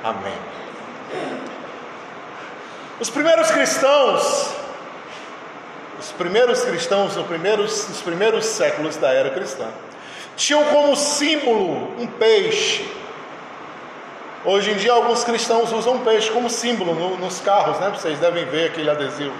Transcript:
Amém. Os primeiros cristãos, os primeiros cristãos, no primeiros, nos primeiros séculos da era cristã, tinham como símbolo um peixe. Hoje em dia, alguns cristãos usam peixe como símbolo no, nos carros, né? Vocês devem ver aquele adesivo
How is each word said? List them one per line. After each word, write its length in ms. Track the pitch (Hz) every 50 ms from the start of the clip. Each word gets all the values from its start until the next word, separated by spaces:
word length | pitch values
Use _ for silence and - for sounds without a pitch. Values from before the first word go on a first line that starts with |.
| 117
Amém. 300 | 113 110 98 98 98 98 101 - - - - - - - - - - - - - - - - - - - - - - - - - - - - - - - - - - - - - - - - - - - - - - - - - - - -
Os 80 | 233 -
primeiros 420 | - 285 294 330 330 330 320 -
cristãos, 1000 | - 285 277 - - 269 269 269 294 294 269 - - - 285 269 - - - - - - - - - - - - - - - - - - - - - - - - - - - - - - - - - -
os 140 | - -
primeiros 520 | - - 175 175 190 226 254 240 240 247 -
cristãos, 520 | 202 190 165 - - 202 196 196 185 -
no 80 | 175 160
primeiros, 640 | 170 170 165 170 196 214 208 202 - - - - 190
nos 140 | 160 -
primeiros 420 | - 175 170 175 208 226 220 208 -
séculos 520 | - - - 170 147 147 - 151 156 151
da 140 | - 151 135
era 200 | 131 135 131 131
cristã, 380 | 131 180 202 - - - 117 110 110 - - - - - - - - - - - -
tinham 280 | - - - 294 302 294
como 300 | 294 269 294 294 285 269
símbolo 1000 | - - - - - 285 302 311 294 269 254 226 214 190 170 143 127 - - - -
um 80 | 240
peixe. 800 | - - - 220 226 220 202 185 - - - - - - - - - - - - - - - - - - - - - - - - - - - - - - - - - - - - - - - -
Hoje 280 | 170 196 202 196 208
em 20 | 214
dia, 180 | 190 196 240
alguns 320 | 240 233 - 240 233 - -
cristãos 480 | 240 233 226 - - 226 226 233 226
usam 280 | 226 220 196 240 254 247
peixe 300 | - 226 220 208 - -
como 200 | - 240 247 233
símbolo 440 | 233 - - 240 240 202 185 170 165
no, 220 | 160 170 185 190
nos 240 | 180 180 185 - -
carros, 380 | - 202 196 202 156 156 147 156
né? 120 | 180 202
Vocês 280 | 196 - - 170 151 143
devem 260 | 165 175 165 170 165
ver 200 | - 147 160 165
aquele 240 | 156 160 165 151 147
adesivo 440 | 147 147 139 131 131 - 147 139 123